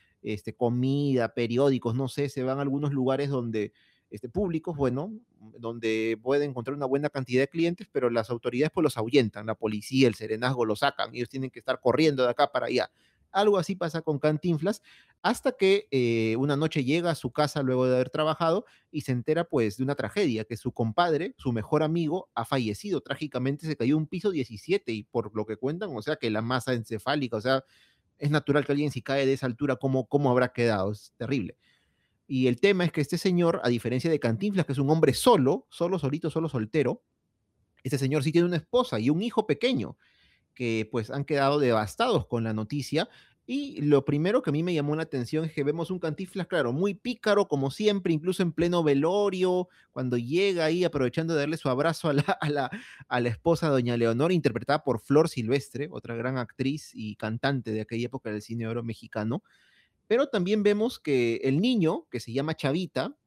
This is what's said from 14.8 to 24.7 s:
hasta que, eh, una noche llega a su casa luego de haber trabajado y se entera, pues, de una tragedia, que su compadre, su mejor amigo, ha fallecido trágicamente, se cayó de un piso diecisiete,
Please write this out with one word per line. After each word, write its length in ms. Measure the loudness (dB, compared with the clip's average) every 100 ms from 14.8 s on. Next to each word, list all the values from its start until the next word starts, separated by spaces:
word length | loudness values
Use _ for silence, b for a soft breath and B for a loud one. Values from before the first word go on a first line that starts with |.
| b b b _
hasta 300 | -2 0 -2
que, 360 | 2 4 4 2
eh, 440 | 0 2 2 2 0
una 180 | 0 0
noche 260 | 0 0
llega 280 | 0 0 0
a 40 | -2
su 160 | -4
casa 300 | 0 0 0
luego 240 | 0 2 2
de 80 |
haber 160 | 2 0
trabajado 560 | 0 -2 0 0 0 b b _
y 120 | -8
se 100 | -4
entera, 320 | -2 0 -2
pues, 340 | 0 0 0 0
de 60 |
una 100 | -4 -2
tragedia, 480 | -4 -2 0 -2 -4
que 120 | -8
su 140 | -6
compadre, 640 | -2 -2 2 2 0 -2 -6
su 140 | -4
mejor 300 | -4 0 0
amigo, 460 | 2 0 -2 -4 -6
ha 120 | -8 -2
fallecido 560 | -2 -2 -4 -4 -4
trágicamente, 640 | -4 -6 -6 -4 -4 -4 -6
se 80 | -2
cayó 160 | 0 2
de 60 |
un 60 | 0
piso 240 | -4 -2
diecisiete, 600 | -2 -4 -8 -2